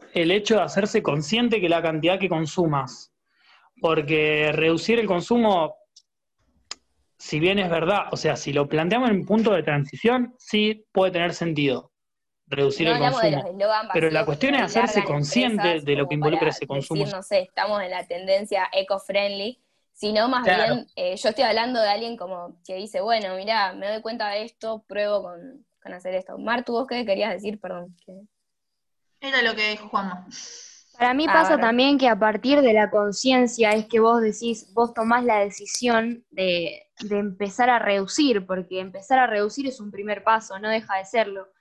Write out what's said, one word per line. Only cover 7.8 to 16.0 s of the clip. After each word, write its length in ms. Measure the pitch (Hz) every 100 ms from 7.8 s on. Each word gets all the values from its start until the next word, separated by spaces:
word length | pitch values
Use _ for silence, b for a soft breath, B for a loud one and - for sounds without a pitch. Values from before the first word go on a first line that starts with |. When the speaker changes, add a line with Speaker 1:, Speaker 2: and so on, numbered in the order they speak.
| 160 202 -
Speaker 1:
o 60 | 151
sea, 180 | 156 143
si 160 | -
lo 140 | 143 143
planteamos 420 | 156 165 226 254
en 80 | 196
un 40 | 147
punto 260 | 214 226
de 100 | 190
transición, 720 | 151 147 143 - 220 254 240 -
sí 480 | - 214 214 214 _
puede 200 | - 190
tener 220 | 175 175
sentido 580 | - 170 147 139 - - _ _ _ _ _ _
reducir 400 | 139 139 - 165
Speaker 2:
No 40 |
Speaker 1:
el 40 | 151
Speaker 2:
hablamos 260 | 156 254
de 100 | 214
Speaker 1:
consumo, 100 | 139
Speaker 2:
los 20 | 180
eslogan 420 | 190 208 214 220
Speaker 1:
pero 160 | 175 160
la 80 | 156
Speaker 2:
vacíos 60 | 151
Speaker 1:
cuestión 300 | 147 262 226
es 60 |
Speaker 2:
de 40 | 185
Speaker 1:
hacerse 340 | 226 233 208
Speaker 2:
largas 80 | 196
Speaker 1:
consciente 600 | 147 147 240 254 208 175
Speaker 2:
empresas 180 | 160 143
Speaker 1:
de 100 |
lo 80 | 143